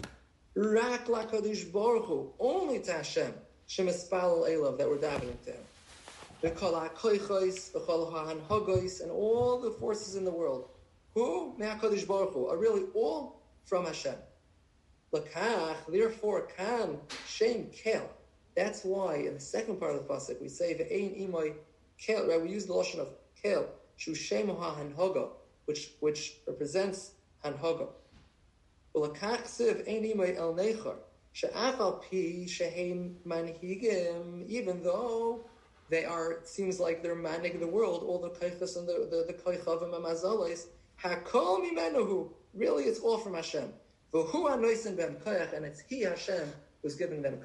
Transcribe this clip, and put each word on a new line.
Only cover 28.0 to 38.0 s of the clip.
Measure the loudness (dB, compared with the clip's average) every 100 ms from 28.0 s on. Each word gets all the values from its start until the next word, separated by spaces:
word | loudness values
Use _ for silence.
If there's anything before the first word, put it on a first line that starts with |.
| -20 -20 -20 _ _ _ _ _ _
Lakach | 0 0 -2 -2 -2
siv | -4 2 2 2 0
ein | -2
imoy | 0 2 2 2
el | 0
nechar, | 2 0 0 -4 -6 -12 _ _
she'af | -4 -2 2 0 2
al | 0 0 -4
pi | -2 -2 -2 -6
shehem | -2 -2 -2 -2 -2 -6 -8 -6
manhigim, | -4 -4 -6 -6 0 2 2 2 -2 -6 -8 -6
even | -4 -2 0
though | 0 0 0 0 0 -2 -8 -20 -20 _ -2
they | -2 0
are, | -2 -2
it | -4 -8
seems | -4 -2 0
like | 0 0
they're | -2
manning | -2 -2 -2 -4 -2
the | 0
world, | 2 2 2